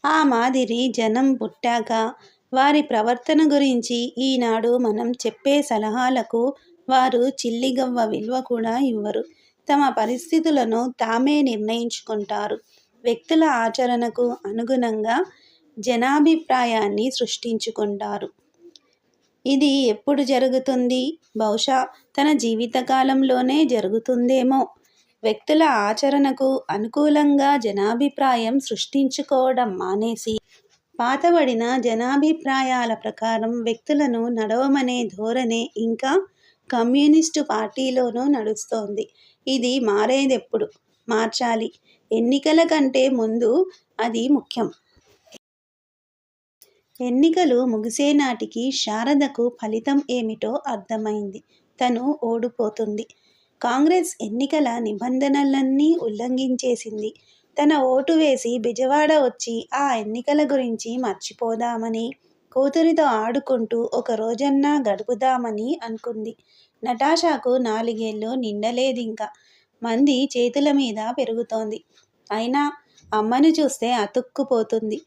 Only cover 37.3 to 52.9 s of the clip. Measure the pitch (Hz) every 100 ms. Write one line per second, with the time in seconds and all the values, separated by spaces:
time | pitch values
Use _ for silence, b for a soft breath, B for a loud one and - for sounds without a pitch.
37.3 | 302 285 220 214 - 262 254 247 233 269
38.3 | 277 214 214 - 226 202 202 - b b
39.3 | b - 262 247 262 226 202 220 262 269
40.3 | 247 - - - _ _ _ - 220 226
41.3 | - 240 226 226 b b b _ 220 240
42.3 | 269 311 320 330 311 269 262 262 254 220
43.3 | 226 226 269 370 B B - 233 226 240
44.3 | 285 - - 220 - _ _ _ _ _
45.3 | - _ _ _ _ _ _ _ _ _
46.3 | _ _ _ b b b _ 247 247 320
47.3 | 330 339 247 254 220 220 226 285 294 269
48.3 | 233 214 226 254 262 - 214 240 285 277
49.3 | 269 240 240 220 220 226 277 285 247 220
50.3 | 220 214 262 277 220 185 220 214 208 202
51.3 | 202 _ _ _ _ 247 240 262 294 233
52.3 | 233 226 - 214 214 214